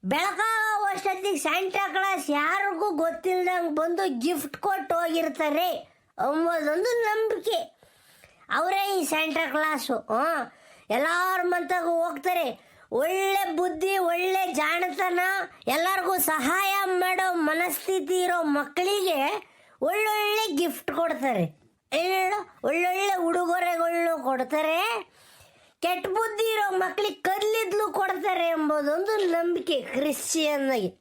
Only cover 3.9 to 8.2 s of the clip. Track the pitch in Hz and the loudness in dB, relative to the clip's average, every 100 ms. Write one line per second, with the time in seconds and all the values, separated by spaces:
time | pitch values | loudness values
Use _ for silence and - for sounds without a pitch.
3.9 | 349 381 254 254 339 285 - 403 392 381 | 2 0 0 0 -2 -4 -6 -2 -2 0
4.9 | 339 339 330 320 311 302 294 698 - - | 0 2 0 -2 0 0 2 0 -2 -8
5.9 | _ _ - 233 302 339 339 302 311 427 | _ _ -4 0 2 2 2 0 0 2
6.9 | 480 453 427 440 427 415 403 - _ - | 2 2 2 0 0 0 -2 -4 _ -20
7.9 | _ _ - | _ _ -20